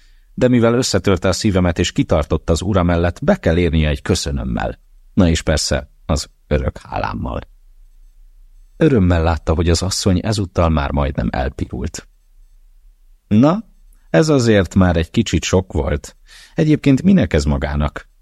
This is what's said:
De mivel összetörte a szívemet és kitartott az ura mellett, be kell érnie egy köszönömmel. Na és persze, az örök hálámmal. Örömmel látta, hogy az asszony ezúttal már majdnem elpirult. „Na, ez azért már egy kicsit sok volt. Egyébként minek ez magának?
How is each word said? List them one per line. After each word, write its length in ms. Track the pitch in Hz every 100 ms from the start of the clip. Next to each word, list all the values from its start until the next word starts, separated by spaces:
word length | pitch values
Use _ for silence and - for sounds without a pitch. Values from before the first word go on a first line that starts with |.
| _ _ _
De 140 | - 123
mivel 260 | 123 113
összetörte 540 | 120 131 98 101 90 95
a 40 |
szívemet 480 | 90 110 92 90 85
és 120 | 87
kitartott 580 | - - 85 73 78 -
az 120 | 85
ura 220 | 92 92
mellett, 360 | 87 85 87 -
be 120 | 143 101
kell 220 | - 82
érnie 320 | 87 78 76
egy 120 | 73
köszönömmel. 800 | - - - 69 62 57 57 - _ - -
Na 160 | - 87
és 120 | 82
persze, 480 | - 76 - 69 - _ -
az 240 | 76 - _ _
örök 300 | - 65 -
hálámmal. 640 | - - - - - - - - - - - - - - - - - - - -
Örömmel 460 | 160 127 90 85
látta, 300 | 82 82 -
hogy 160 | 80 85
az 120 | 82
asszony 380 | 90 - 104 90
ezúttal 460 | - 104 95 - 82
már 220 | 78 67
majdnem 380 | 71 69 71 58
elpirult. 760 | - 65 - - - - - - _ _ _ - _ _ _ - _ _ - _
„Na, 360 | 107 143 202 - _ - - _
ez 200 | 165 160
azért 460 | 143 117 104 92 101
már 220 | 92 85
egy 120 | 82
kicsit 340 | - 107 85
sok 300 | - 92 -
volt. 440 | - - 73 - - - - - -
Egyébként 480 | 156 151 143 131
minek 300 | 180 190 104
ez 100 | 78
magának? 640 | 73 71 69 73 73 - - _